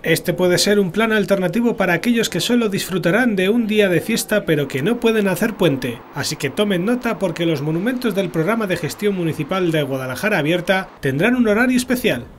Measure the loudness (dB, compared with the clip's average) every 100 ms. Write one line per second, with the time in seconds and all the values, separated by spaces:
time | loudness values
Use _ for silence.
0 | 2 0 0 0 2 4 4 2 2 0
1 | 2 2 2 2 2 0 0 0 0 2
2 | 2 0 0 -2 0 0 0 -2 -2 -2
3 | 2 2 2 2 2 2 2 2 2 2
4 | 0 -4 0 -2 0 0 0 -2 -2 2
5 | 2 2 0 0 -2 2 0 2 -4 -8
6 | -12 -8 -6 -4 -6 -2 0 0 0 -2
7 | -2 -2 -4 0 0 0 -2 -2 -2 -2
8 | -2 -2 -2 -2 0 0 -2 -2 -4 -4
9 | -2 0 -2 -2 -4 0 0 0 -2 -4
10 | -6 -4 -2 0 2 0 0 -2 -2 -6
11 | -4 0 2 4 2 4 2 0 0 0
12 | 0 -2 -8